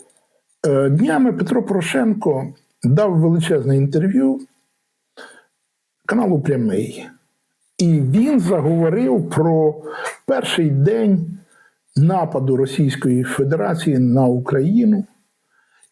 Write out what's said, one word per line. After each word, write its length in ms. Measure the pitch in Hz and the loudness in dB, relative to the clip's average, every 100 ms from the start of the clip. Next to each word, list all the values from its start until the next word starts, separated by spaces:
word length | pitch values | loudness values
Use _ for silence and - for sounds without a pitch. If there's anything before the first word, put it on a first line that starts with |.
| - _ _ _ _ _ 156 | -20 _ _ _ _ _ -2
е, 220 | 139 139 | 0 2
днями 440 | 147 269 302 247 | 2 2 2 0
Петро 300 | 160 185 240 | 0 -2 -2
Порошенко 880 | - 190 165 269 226 208 - 131 139 - _ _ | -2 -4 -2 -2 0 0 -2 -2 -6 -14 _ _
дав 360 | 120 151 208 170 | 0 2 2 2
величезне 580 | 165 170 165 156 127 135 | 2 0 0 0 2 0
інтерв'ю 640 | 143 156 190 131 135 131 - _ _ _ _ _ _ - - - _ _ _ _ _ _ - | 0 0 0 2 0 -2 -8 _ _ _ _ _ _ -20 -20 -20 _ _ _ _ _ _ -4
каналу 340 | 226 208 156 | -2 0 0
«Прямий». 680 | 156 131 110 95 - - - - _ _ _ _ _ - | 0 -2 -2 -2 -4 -10 -18 -20 _ _ _ _ _ -2
І 220 | 175 156 | 2 2
він 400 | 131 175 269 269 | 2 2 2 2
заговорив 920 | 175 180 143 165 165 220 254 233 165 | 2 0 0 0 0 0 0 0 -2
про 440 | - 165 160 156 151 - - - - - | 0 2 2 2 -2 -12 -12 -12 -10 -4
перший 440 | 262 - - 156 | -4 -2 -2 0
день 640 | 135 151 226 214 185 165 - - _ _ _ _ - | 2 2 2 2 0 -2 -12 -18 _ _ _ _ 0
нападу 600 | 156 190 160 143 131 127 | 2 2 -2 -2 0 0
Російської 680 | 135 - 139 - 135 123 | 0 0 -2 0 0 0
Федерації 760 | 127 - 139 160 202 170 165 131 | -2 -2 -2 0 -2 -2 0 0
на 280 | 127 127 127 | 2 2 2
Україну. 760 | 123 127 143 151 226 220 202 - _ _ _ _ _ _ _ _ | 0 -2 -2 2 2 2 0 -2 _ _ _ _ _ _ _ _